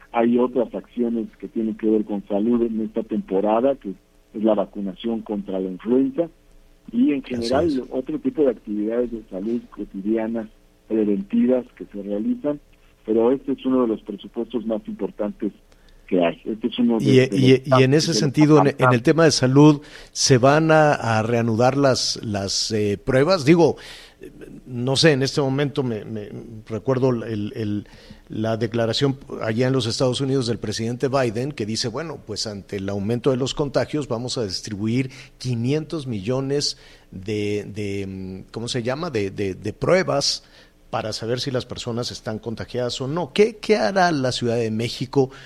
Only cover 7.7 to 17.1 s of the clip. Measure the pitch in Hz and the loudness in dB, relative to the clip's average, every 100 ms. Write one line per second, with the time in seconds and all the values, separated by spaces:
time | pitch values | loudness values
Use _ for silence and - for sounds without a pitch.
7.7 | 131 120 127 131 151 131 139 139 107 - | -2 -4 -6 -6 -6 -4 0 0 0 -4
8.7 | 104 107 120 123 113 - 92 107 120 117 | -4 -2 -2 -2 -6 -10 -8 -4 -4 -6
9.7 | - 101 98 98 113 110 113 107 _ _ | -12 -12 -8 -2 -2 -2 -6 -8 _ _
10.7 | _ - 110 104 98 98 117 120 127 123 | _ -4 0 0 0 -2 0 2 2 -2
11.7 | - 87 104 98 101 120 123 143 147 - | -12 -14 -12 -6 -4 -4 -4 -4 -6 -8
12.7 | _ _ _ - 113 117 135 139 131 131 | _ _ _ -2 2 2 2 -2 -4 0
13.7 | 131 117 104 - 101 104 120 113 123 110 | 2 2 -2 -6 -12 -10 -8 -6 -6 -4
14.7 | 107 113 107 95 - 104 - 110 - _ | -6 -6 -8 -8 -6 -8 -6 -8 -8 _
15.7 | _ _ - - 90 85 78 - 110 123 | _ _ -20 -2 2 2 0 -8 -6 -4
16.7 | 120 120 113 135 | 0 2 2 6